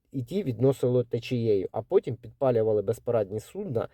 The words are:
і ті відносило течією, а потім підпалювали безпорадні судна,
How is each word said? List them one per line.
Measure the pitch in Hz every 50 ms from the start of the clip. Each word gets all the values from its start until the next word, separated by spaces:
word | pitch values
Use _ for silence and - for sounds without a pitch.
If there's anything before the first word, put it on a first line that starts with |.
| _ _
і | - 135
ті | 120 - 170 202
відносило | 196 139 113 107 123 135 135 - - 123 123 127 120
течією, | - - 117 - - 127 120 113 110 104 98 90 -
а | - 110
потім | 113 - 175 208 - - 120
підпалювали | - - 110 - _ 139 131 123 113 110 110 107 104
безпорадні | 98 104 113 - - 123 120 113 104 90 101 110
судна, | - - - 185 208 185 123 110 95 -